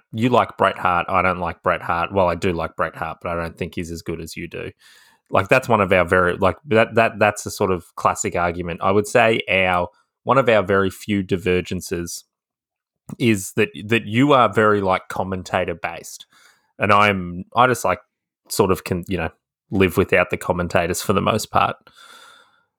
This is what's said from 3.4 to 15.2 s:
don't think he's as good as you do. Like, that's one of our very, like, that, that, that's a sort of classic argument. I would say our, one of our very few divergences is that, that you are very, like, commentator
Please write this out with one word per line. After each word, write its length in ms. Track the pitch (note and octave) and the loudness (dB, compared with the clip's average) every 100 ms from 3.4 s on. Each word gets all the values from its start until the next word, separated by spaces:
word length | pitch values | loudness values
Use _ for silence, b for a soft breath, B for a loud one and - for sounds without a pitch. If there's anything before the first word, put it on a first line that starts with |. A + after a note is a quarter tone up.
don't 140 | E2 - | -6 -8
think 160 | F2 | -10
he's 160 | F#2 E2 | -8 -10
as 120 | E2 | -10
good 180 | - E2 | -10 -10
as 160 | E2 - | -10 -14
you 100 | E2+ | -14
do. 240 | F2 E2+ - b b b b _ | -12 -12 -16 b b b b _
Like, 180 | F#2+ G2 | 0 2
that's 200 | C3 - | 2 4
one 120 | A2 | 2
of 120 | F#2 | 4
our 120 | F#2+ | 2
very, 320 | E2+ F#2 F2+ E2+ | 4 2 2 2
like, 200 | F#2 - C#3+ | 0 -2 0
that, 280 | A2 A2+ | 2 4
that, 240 | A2 A2+ G2+ | 2 0 2
that's 260 | G#2+ - G2+ | 0 0 -6
a 40 | |
sort 200 | - G2 | -2 0
of 200 | F2+ - - | -2 -6 -4
classic 400 | G2 F2 G2+ F2+ | -2 -2 -4 -2
argument. 460 | F2 E2+ F2 E2+ | -2 -2 -6 -4
I 100 | F#2+ | 0
would 160 | G2+ G#2 | 0 2
say 320 | B2 A2+ A2+ - | 4 4 2 0
our, 380 | F#2+ F#2 F2+ F2 _ _ _ | 0 2 0 -2 _ _ _
one 120 | A#2+ B2+ | 0 2
of 100 | B2 | 4
our 140 | G#2+ | 4
very 280 | F#2 G2 G2 | 4 2 2
few 320 | - - G2+ | -4 -2 -2
divergences 1000 | F#2 F#2+ F2+ F2+ E2+ F#2 - F2 E2+ - - _ _ _ _ _ _ _ - - | 0 -2 0 0 -2 -8 -6 -8 -8 -12 -18 _ _ _ _ _ _ _ -18 -2
is 340 | A#2 G#2 F#2+ | 0 0 -2
that, 160 | - G#2 C#2+ G2+ | -2 -2 -4 -4
that 180 | A2+ G2+ | -2 0
you 260 | A2+ C#3+ | 0 4
are 180 | C3+ A2 | 4 4
very, 280 | G#2+ G#2+ G#2 | 4 4 2
like, 260 | F#2+ F#2 - | 2 -2 -4
commentator 680 | - | -8